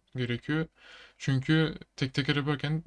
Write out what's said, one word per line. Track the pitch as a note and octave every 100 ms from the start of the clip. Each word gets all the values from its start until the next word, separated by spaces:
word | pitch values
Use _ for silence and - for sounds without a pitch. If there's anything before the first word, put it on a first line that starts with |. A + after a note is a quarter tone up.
| _ B2+
gerekiyor. | A#2+ A#2+ - D#3 D#3+ _ - - - -
Çünkü | - C3 C3+ D#3+ D#3 - - -
tek | C3+
teker | D3 C3+ D3
yaparken | C#3 C#3+ C#3+ D#3+